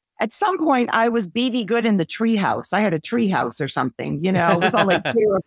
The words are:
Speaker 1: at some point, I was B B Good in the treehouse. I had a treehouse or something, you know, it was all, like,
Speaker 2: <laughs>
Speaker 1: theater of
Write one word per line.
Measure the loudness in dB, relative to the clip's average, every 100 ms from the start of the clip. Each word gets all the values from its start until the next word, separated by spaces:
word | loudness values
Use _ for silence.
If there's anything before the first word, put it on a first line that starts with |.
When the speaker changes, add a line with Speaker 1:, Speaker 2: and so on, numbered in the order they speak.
| _ -6
Speaker 1:
at | -6
some | -2 -2 0
point, | 2 2 2
I | 0 0
was | 0 -2
B | -2 -2
B | -2
Good | -2 0 2
in | 2
the | 0
treehouse. | -2 0 2 0 -2 -2
I | 0
had | 0
a | 0
treehouse | -2 0 2 0 -2 -4
or | -6
something, | -2 -4 -4 -6 -2
you | 0
know, | 2 2
it | 2
was | 2 2
all, | 2
like, | 2
Speaker 2:
<laughs> | 0 0
Speaker 1:
theater | 2
of | 0